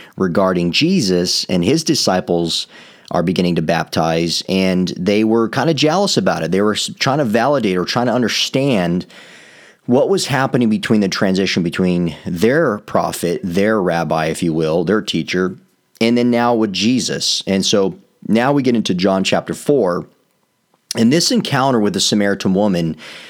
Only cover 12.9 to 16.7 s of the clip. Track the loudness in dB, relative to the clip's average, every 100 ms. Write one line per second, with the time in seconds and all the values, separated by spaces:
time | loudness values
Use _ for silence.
12.9 | -2 -2 -2 -4 -4 -2 0 2 2 0
13.9 | 0 0 -2 -2 -2 -2 0 0 0 0
14.9 | 0 -2 -4 -4 -2 -2 -4 _ _ _
15.9 | _ 0 2 2 2 2 2 0